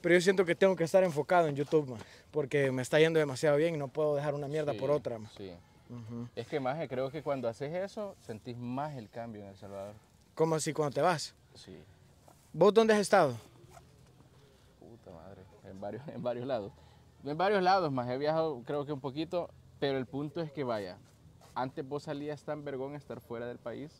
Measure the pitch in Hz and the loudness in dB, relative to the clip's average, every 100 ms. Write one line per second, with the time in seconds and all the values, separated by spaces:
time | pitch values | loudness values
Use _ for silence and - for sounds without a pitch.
0 | 170 175 175 190 175 170 190 180 165 190 | 6 6 6 4 2 4 4 4 4 4
1 | 185 147 139 180 160 143 143 160 143 113 | 4 2 2 4 4 2 2 2 2 -10
2 | - - - 151 139 147 139 131 127 156 | -14 -20 -8 -4 0 2 2 0 2 6
3 | 160 160 147 127 156 143 165 160 139 156 | 6 6 2 2 2 4 2 0 -4 0
4 | 151 143 147 143 139 156 147 127 135 147 | 2 2 0 -4 -4 -2 -2 -2 0 0
5 | 127 113 107 - 98 87 _ - _ 120 | 0 -8 -10 -14 -14 -14 _ -20 _ -14
6 | 113 117 120 - 117 151 127 151 151 127 | -12 -10 -10 -10 -6 -4 -2 -4 -4 -4
7 | 131 151 143 139 120 113 139 175 196 - | -4 -6 -4 -2 -4 -4 -6 -6 -6 -8
8 | 202 - - 110 127 120 120 127 151 139 | -10 -12 -14 -12 -10 -10 -6 -6 -6 -8
9 | 104 120 117 104 101 98 98 98 98 107 | -12 -12 -10 -12 -14 -16 -14 -12 -12 -14
10 | _ _ _ - 160 160 160 147 147 127 | _ _ _ 0 2 2 -2 -2 -2 2
11 | 160 160 - - _ - - 85 - - | 2 2 -4 -14 _ -20 -18 -18 -18 -20
12 | - - - - _ 156 190 208 226 208 | -20 -20 -20 -20 _ 6 6 8 6 4
13 | 196 202 151 117 - - - - - - | 6 6 6 0 -12 -20 -20 -20 -20 -20
14 | - _ - - - _ _ _ 82 117 | -20 _ -20 -20 -20 _ _ _ -20 -20
15 | 107 85 85 98 92 - 98 95 101 107 | -20 -18 -18 -18 -20 -20 -16 -10 -10 -10
16 | 143 120 120 123 123 127 101 - - - | -10 -6 -6 -4 -4 -4 -4 -12 -20 -20
17 | - _ 135 156 185 208 180 196 165 131 | -20 _ -8 0 2 4 4 4 2 -2
18 | 123 127 147 160 160 135 113 147 139 147 | -2 -2 0 2 0 -2 -4 -4 -4 -6
19 | 139 131 160 175 165 - - - 143 135 | -6 -6 -4 -4 -6 -12 -20 -4 0 0
20 | 127 135 147 170 160 156 127 110 92 95 | -2 -6 -6 -6 -6 -4 -2 -2 -4 -12
21 | - - - - - 120 131 147 135 143 | -20 -20 -20 -20 -12 -6 -4 -6 -8 -8
22 | 151 143 147 147 - 151 143 135 135 147 | -6 -8 -8 -8 -8 -8 -6 -6 -6 -10
23 | - 117 - 117 120 123 120 117 147 | -12 -14 -8 -8 -8 -8 -10 -10 -12